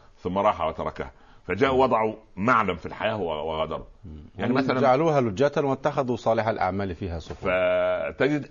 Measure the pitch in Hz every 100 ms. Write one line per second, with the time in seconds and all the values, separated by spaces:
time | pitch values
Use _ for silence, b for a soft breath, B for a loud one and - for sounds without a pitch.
0 | B - 90 95 104 85 80 82 78 -
1 | 67 - b b - 95 135 131 127 113
2 | 110 107 - 90 113 117 95 82 90 -
3 | 104 107 85 78 80 78 78 76 - -
4 | 85 76 78 92 110 135 135 127 131 131
5 | 165 143 117 92 143 160 139 131 151 143
6 | 123 117 113 113 110 110 92 98 98 82
7 | 95 82 - 82 92 92 90 90 90 87
8 | 73 - 139 147 -